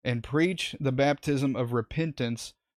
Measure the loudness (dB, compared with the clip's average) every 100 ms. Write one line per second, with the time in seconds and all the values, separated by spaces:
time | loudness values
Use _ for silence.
0 | -4 -4 0 2 2 0 -6 -2 0 4
1 | 2 2 0 2 2 0 0 -2 -2 -2
2 | -2 -2 -4 -4 -8 -16 _